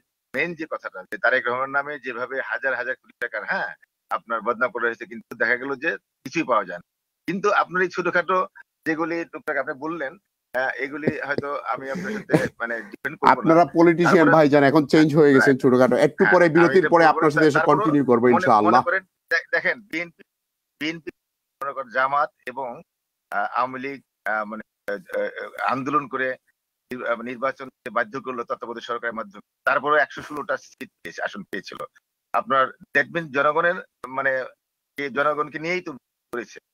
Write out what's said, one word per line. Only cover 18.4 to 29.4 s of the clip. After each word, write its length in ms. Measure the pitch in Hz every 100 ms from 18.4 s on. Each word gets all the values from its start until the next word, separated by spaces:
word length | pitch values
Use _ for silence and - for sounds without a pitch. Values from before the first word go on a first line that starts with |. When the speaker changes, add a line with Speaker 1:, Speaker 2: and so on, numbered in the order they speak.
| 135 107 104 127
Speaker 1:
মনে 40 |
করেন, 180 | 147 185
দে-, 500 | _ _ - 165 -
দেখেন 280 | 170 175 143
বিএনপি, 420 | - 160 170 _ _ _ _ _ _ -
বিএনপি 300 | 151 165 175 _ _ _ _ -
মনে 80 | 139
করেন 160 | 131 127
জামাত 420 | 127 135 143 156 _ 127
এবং, 360 | 123 127 139 - _ _ _ -
আহ, 180 | 101 104 110
আওয়ামী 220 | 127 127
লীগ, 240 | 135 135 _ _
আহ, 200 | 101 110
মানে, 480 | 104 107 - _ -
আহ, 280 | 101 - 104
আহ, 520 | 104 - 104 - 104
আন্দোলন 360 | 127 131 147 131
করে 280 | 127 131 127 _ _ _ _ -
নির-, 140 | 127 117
আহ, 160 | 113
নির্বাচন 460 | 117 123 135 131 131 _ 123
বাধ্য 280 | 113 117 131
করলো 240 | 120 123
তত্ত্বাবধায়ক 400 | 120 123 117 113
সরকারের 300 | - 117 117
মাধ্যমে। 260 | 113 104 101